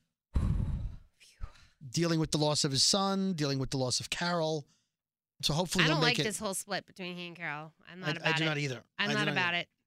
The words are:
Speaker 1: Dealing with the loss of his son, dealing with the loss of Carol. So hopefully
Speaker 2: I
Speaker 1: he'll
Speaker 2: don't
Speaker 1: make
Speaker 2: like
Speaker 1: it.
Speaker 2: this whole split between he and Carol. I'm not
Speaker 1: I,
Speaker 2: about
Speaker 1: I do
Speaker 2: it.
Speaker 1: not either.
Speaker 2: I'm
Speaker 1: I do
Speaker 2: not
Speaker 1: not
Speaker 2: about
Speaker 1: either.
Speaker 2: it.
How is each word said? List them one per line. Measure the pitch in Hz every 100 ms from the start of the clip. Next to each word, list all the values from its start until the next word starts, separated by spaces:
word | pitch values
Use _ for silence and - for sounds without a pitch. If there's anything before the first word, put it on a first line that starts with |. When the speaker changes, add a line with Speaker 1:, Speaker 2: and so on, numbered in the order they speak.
| _ _ _ - - - - - - - - _ - - - - - _ 131
Speaker 1:
Dealing | 147 170 165
with | 156
the | 151
loss | 151 147
of | 147
his | 135
son, | - 202 196 196 190
dealing | 165 147 135
with | 131
the | 135
loss | 127 -
of | -
Carol. | - 175 175 156 156 - _ _ _ _ _ _ -
So | -
hopefully | 151 180 185
Speaker 2:
I | 226
Speaker 1:
he'll | -
Speaker 2:
don't |
Speaker 1:
make | 151 -
Speaker 2:
like |
Speaker 1:
it. | 208
Speaker 2:
this | -
whole | 214
split | 190 - 180 -
between | - 180 180
he | 175
and | 170
Carol. | 165 147 156 _ -
I'm | 175
not | 160
Speaker 1:
I, |
Speaker 2:
about | 165 165
Speaker 1:
I | 160
do |
Speaker 2:
it. | 160
Speaker 1:
not | 147
either. | 143 120 - -
Speaker 2:
I'm | 202
Speaker 1:
I |
do | 214
Speaker 2:
not | 208
Speaker 1:
not |
Speaker 2:
about | 190 175
Speaker 1:
either. | 175
Speaker 2:
it. | - _